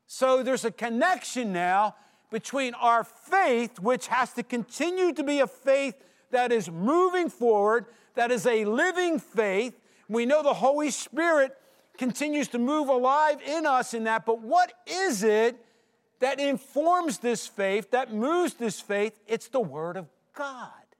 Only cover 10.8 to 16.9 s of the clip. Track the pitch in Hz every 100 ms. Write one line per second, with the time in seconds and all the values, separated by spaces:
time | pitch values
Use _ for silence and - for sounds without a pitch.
10.8 | 302 - - 277 339 311 269 - _ _
11.8 | _ - 254 - 302 294 247 240 240 302
12.8 | 269 254 254 285 311 285 277 330 302 254
13.8 | - 233 220 220 233 233 220 349 359 -
14.8 | - 349 381 208 214 214 233 247 _ _
15.8 | _ _ _ - 254 277 285 262 - 277
16.8 | 320